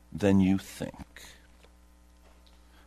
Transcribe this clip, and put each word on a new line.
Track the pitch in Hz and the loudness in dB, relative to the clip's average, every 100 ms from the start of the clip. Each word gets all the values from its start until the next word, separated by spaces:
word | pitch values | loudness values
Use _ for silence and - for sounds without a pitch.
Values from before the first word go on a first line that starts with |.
| - | -16
than | 80 98 98 | -2 2 4
you | 92 98 | 4 0
think. | - - - - - - - - - - - _ _ _ _ _ - - - - - - | -4 -14 -14 -14 -20 -20 -20 -20 -20 -20 -20 _ _ _ _ _ -20 -20 -20 -20 -20 -20